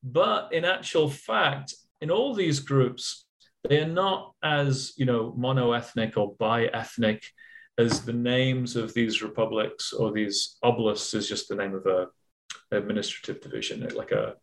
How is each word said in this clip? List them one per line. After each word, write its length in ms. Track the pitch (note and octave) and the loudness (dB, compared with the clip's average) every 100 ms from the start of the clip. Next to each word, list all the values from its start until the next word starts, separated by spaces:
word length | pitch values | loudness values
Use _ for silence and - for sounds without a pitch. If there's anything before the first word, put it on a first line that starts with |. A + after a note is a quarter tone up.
But 480 | C3 C3 G#3 G#3+ - | 0 2 4 2 0
in 140 | D#3+ F3 | -2 0
actual 440 | F#3 - E3+ D3+ | -2 0 2 2
fact, 640 | C3+ - A3 D#3 C#3 - - _ _ | 0 -2 0 2 0 -8 -16 _ _
in 100 | D3+ | -2
all 220 | F#3+ C4+ | 0 2
these 260 | A3+ F3 C#3+ | 0 0 0
groups, 640 | - C#3 B2+ B2+ - - _ _ _ _ - | 2 4 4 0 -10 -10 _ _ _ _ 0
they 140 | C#3+ | 2
are 60 | D#3 | 2
not 460 | E3+ G3 F#3+ - _ | 0 0 0 -6 _
as, 500 | D#3 D3 C#3+ C3 - - | 0 2 2 0 -2 -2
you 80 | C3 | 2
know, 280 | A#2+ A2+ A#2 | 2 0 -2
monoethnic 800 | B2+ C3 A#2+ A#2+ A#2+ - A2 A2 | 0 2 4 2 -2 -2 -2 0
or 180 | G#2 G#2 | 0 0
bi-ethnic 880 | A2 A#2 A2+ A2+ A2+ - A2+ G#2+ - _ - - - - | 0 2 2 -2 -8 0 0 0 -6 _ -20 -20 -12 2
as 240 | A#2 - | 2 2
the 120 | A#2+ | -2
names 600 | A#2 A#2+ B2+ C3 C3 A#2+ A#2 | -2 0 2 2 2 -2 -2
of 180 | A2 | -2
these 280 | A#2+ A2+ G#2 | 0 2 0
republics 720 | G#2+ - A2 A2+ G#2+ - - | -4 -2 0 0 -2 -4 -8
or 180 | - A2 | -2 0
these 460 | G#2+ G#2 G2+ - - | 0 -2 -2 -4 0
oblasts 520 | A#2+ A#2 A2 G#2 - A2 | 2 4 2 0 -2 -4
is 140 | G2+ | -2
just 180 | G2+ - | -6 -6
the 80 | G2+ | -4
name 180 | G2+ | -4
of 120 | G2 F#2+ | -2 0
a 220 | F#2 F2+ _ _ _ _ - _ G#2 | 2 0 _ _ _ _ -20 _ -4
administrative 680 | G2+ G#2+ G2+ - - - | 0 -4 -4 -8 -10 -10
division, 460 | - A1+ - - - - | -8 -8 -6 -6 -6 -6
like 160 | - | -2
a 240 | - A1 - | -2 -2 -8